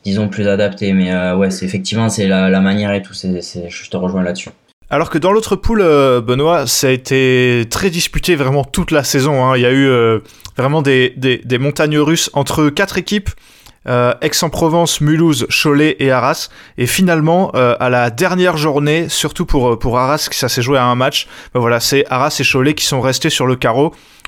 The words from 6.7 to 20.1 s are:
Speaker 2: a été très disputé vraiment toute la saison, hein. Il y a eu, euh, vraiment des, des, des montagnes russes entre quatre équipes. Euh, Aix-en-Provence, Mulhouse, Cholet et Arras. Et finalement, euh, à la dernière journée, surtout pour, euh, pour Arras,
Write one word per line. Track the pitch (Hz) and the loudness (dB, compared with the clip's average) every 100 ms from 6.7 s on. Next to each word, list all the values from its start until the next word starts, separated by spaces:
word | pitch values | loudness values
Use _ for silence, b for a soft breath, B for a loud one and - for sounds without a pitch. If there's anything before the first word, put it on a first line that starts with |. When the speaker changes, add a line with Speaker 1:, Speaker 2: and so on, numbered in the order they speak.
| - 135 | 0 0
Speaker 2:
a | |
été | 131 131 135 131 127 127 120 117 | 0 0 2 2 4 2 0 -2
très | - 196 | -2 -2
disputé | 170 - - - | -2 -4 -2 0
vraiment | 160 131 143 | 0 2 0
toute | 131 - 170 | -2 -4 0
la | 151 | 0
saison, | 127 139 139 139 | 0 0 0 2
hein. | 127 127 | 2 2
Il | |
y | 123 | 2
a | |
eu, | 135 135 | 4 4
euh, | 123 113 110 B B B - | 4 2 0 B B B -4
vraiment | 131 156 | -2 0
des, | 139 131 127 - | 2 2 0 0
des, | 131 123 | -2 -2
des | 123 123 | -2 -2
montagnes | 143 147 151 147 | -2 0 0 2
russes | 147 165 - | 2 0 -2
entre | 143 131 - 151 | -4 -2 0 0
quatre | 143 196 190 | 0 -2 -4
équipes. | - 208 202 - b b b b - | -4 -4 -4 -10 b b b b -4
Euh, | 123 123 - | 0 0 0
Aix-en-Provence, | 156 - 165 - 165 170 165 - | -2 -2 -4 0 0 2 0 0
Mulhouse, | 147 160 165 131 117 | 0 2 2 0 -2
Cholet | - 156 143 156 - | 0 2 2 2 0
et | 135 | 0
Arras. | 127 123 160 - B B - | 2 0 -2 -8 B B -6
Et | 123 | -4
finalement, | - 185 165 156 175 190 | 0 2 2 2 2 0
euh, | - 123 117 | 0 0 2
à | 127 | 0
la | 123 120 | 2 0
dernière | 113 180 180 180 156 | 0 -2 2 0 2
journée, | 151 143 147 156 165 | 0 0 0 0 -2
surtout | - 151 - 175 | -4 -4 -4 0
pour, | 147 123 | 2 2
euh, | 113 | 0
pour | 127 123 | 0 0
Arras, | 131 | 0